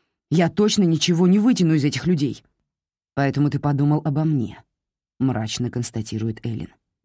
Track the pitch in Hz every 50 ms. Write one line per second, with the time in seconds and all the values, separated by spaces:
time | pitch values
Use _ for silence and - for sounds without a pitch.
0 | _ _ _ _ _ - 151 175 170 160 - - 208 214 - 208 190 165 160 151
1 | - 175 175 160 185 180 190 208 208 262 247 - 180 160 160 151 131 147 - -
2 | - 165 185 139 147 123 - - _ _ _ _ _ _ _ _ _ _ _ _
3 | _ _ - 135 139 139 135 139 147 143 143 135 - 147 143 131 143 147 151 151
4 | 151 156 139 151 156 165 151 135 110 95 - - - _ _ _ _ _ _ _
5 | _ _ _ - 131 131 120 110 110 110 - - 123 120 - 123 120 - - 113
6 | 107 - 110 107 110 113 110 113 - 120 110 - - - _ _ _ _ _ _